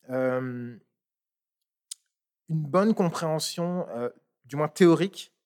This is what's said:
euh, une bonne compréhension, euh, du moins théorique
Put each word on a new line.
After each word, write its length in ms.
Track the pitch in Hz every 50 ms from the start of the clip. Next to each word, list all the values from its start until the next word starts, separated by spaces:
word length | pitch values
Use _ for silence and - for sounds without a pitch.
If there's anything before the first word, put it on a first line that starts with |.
| _ 127
euh, 680 | 127 131 131 127 127 127 131 127 123 123 120 120 120 104 _ _ _ _ _ _ _ _ _ _ _ _ _ _ _ _ _ _ _ _ _ _ - _ _ _ _ _ _ _ _ _ _ -
une 140 | 160 160
bonne 320 | 151 139 143 180 202 220 220
compréhension, 920 | 220 190 170 165 - 170 160 156 156 - - - - 170 175 180 180 165 -
euh, 200 | 95 117 120 120 - _ _ _ _ _ _
du 120 | 123 -
moins 120 | 143 151 147
théorique 640 | _ - 190 170 165 151 175 202 - - - _ _ _ _